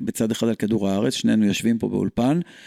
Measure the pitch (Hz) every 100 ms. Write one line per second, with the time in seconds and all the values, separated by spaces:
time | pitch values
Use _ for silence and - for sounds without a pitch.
0 | - - 110 113 117 107 104 110 98 98
1 | 131 - 113 110 104 87 113 113 101 101
2 | 98 - 123 165 - -